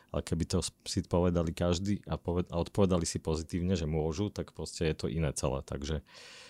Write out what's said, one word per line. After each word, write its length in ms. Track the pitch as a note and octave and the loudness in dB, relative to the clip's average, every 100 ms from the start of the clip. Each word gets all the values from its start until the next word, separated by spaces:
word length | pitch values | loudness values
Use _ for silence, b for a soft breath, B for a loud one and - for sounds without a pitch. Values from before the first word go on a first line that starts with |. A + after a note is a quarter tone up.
| b | b
ale 140 | E2 | -4
keby 200 | - E2 | 0 0
to 140 | E2 F2+ | 2 0
s-, 140 | - - | 0 -6
si 140 | - G2 | -4 -4
povedali 500 | - F2 F2+ E2+ E2 | 2 4 4 4 0
každý 480 | - F2 F2 G2 G2+ | 2 2 2 0 -2
a 100 | - E2 | -2 -4
poved-, 320 | - F2 F2 | -2 -2 0
a 80 | E2+ | -2
odpovedali 460 | E2 - F#2+ F2+ | 0 2 4 4
si 160 | E2 - | 2 -2
pozitívne, 560 | D#2+ D#2+ D#2+ F#2 F2 | -2 -2 -2 -2 0
že 100 | F2+ | 0
môžu, 420 | D#2 D#2+ D#2 D#2 G#2 | 0 0 0 0 -4
tak 220 | - D#2+ | -4 -8
proste 320 | - D#2+ - | -8 -8 -2
je 100 | D#2+ - | 0 0
to 100 | - | -2
iné 240 | E2 D2 | 0 0
celé. 260 | - C2+ C2+ | 0 0 -2
Takže, 420 | - C#2+ C#2+ D2 - B B B | -4 -6 -2 -4 -4 B B B